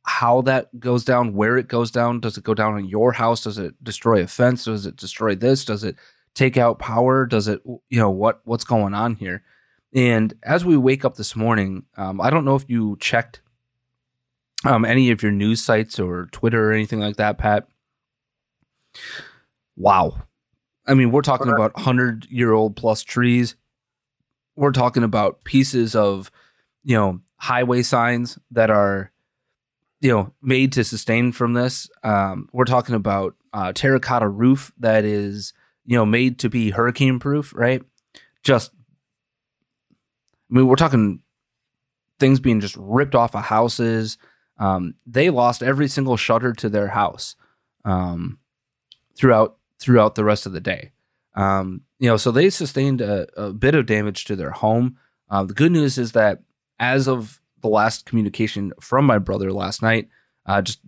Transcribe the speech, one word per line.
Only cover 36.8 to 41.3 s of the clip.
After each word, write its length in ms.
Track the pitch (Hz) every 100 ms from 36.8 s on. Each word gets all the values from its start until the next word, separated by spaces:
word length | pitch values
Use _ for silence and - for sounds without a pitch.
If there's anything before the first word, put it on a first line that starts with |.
| 120 123 135 127
proof, 360 | 139 147 143
right? 280 | - 120 127 - _ _ - _ _
Just, 300 | - 123 - _ _ _ _ _ _ _ _ _ _ _ _ _ _ _ _ _ _
I 40 |
mean, 120 | 123 131
we're 100 | 135
talking 440 | 165 131 104 90 _